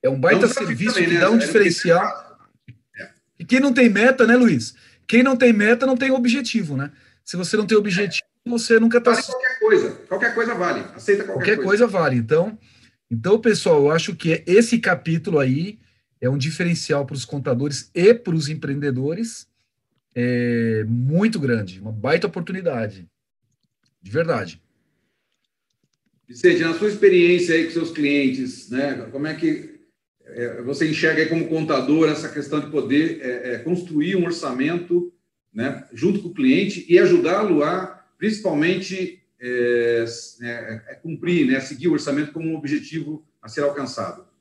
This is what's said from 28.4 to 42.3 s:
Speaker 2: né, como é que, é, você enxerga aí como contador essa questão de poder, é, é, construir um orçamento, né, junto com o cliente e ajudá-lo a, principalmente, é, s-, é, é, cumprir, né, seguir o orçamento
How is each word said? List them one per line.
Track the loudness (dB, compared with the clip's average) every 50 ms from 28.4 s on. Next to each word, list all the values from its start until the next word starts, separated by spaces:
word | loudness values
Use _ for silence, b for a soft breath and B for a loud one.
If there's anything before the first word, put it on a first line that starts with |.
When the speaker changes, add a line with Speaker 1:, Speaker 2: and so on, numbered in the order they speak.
| -6 -8 -10 -14 -14 -8
Speaker 2:
né, | -6 -4 -4 -4 -6 -8 -12 -12
como | -10 -8 -8
é | -8 -6
que, | -2 -2 -2 -2 -2 -8 -16 -20 -20 _ _ _ _ _ _ _ _ _
é, | -18 -10 -8 -8 -8 -8 -10
você | -8 -8 -4 -2 -2
enxerga | -2 0 0 0 0 2 2 0
aí | 0
como | 0 -4 -2
contador | -2 -2 -4 -2 -2 -2 -2 0 2 2 4 4 2
essa | 2 -2 -6 -8
questão | -8 -10 -8 -4 -6 -6
de | -6 -4
poder, | -4 -4 -2 0 0 0 2 0 -4 -6
é, | -8 -8 -8 -8 -8 -8 -8
é, | -8
construir | -4 -4 -4 -4 -4 -4 -4 -2 -2 0 0
um | 0 0
orçamento, | -2 -4 -6 -6 -8 -4 -2 -2 -2 -2 -4 -4 -2 -2 -2 -2 -4 _ _ _ _ _ _ _ _
né, | _ -6 -6 -6 -6 -8 -14 _
junto | -10 -2 0 0 0 0
com | -4 -8
o | -6
cliente | 0 2 2 4 2 2 -2 -4 -8 0
e | 4 6 6
ajudá-lo | 6 6 4 4 4 2 0 0 0 2 2 2 2
a, | 0 -2 -4 -6 -8 -14 -20 _ _ _
principalmente, | _ -4 -4 -4 -2 -4 -4 -2 0 0 0 0 -2 -4 -8 -8 -8 -8 -8 -10 _ _ _ _ _
é, | -10 -6 -2 -2 0 2 2 2 2 2 0 0 -2
s-, | -4 -8 -14 -16 -20 -20 _ -12
é, | -12 -12 -10 -12 -12 -14 -14 _ -20
é, | -20
cumprir, | _ _ -12 -12 -6 -4 -2 0 2 2
né, | 2 0 0
seguir | -2 -8 -14 -4 -2
o | 0 0
orçamento | 0 -2 -4 -4 -4 -4 -6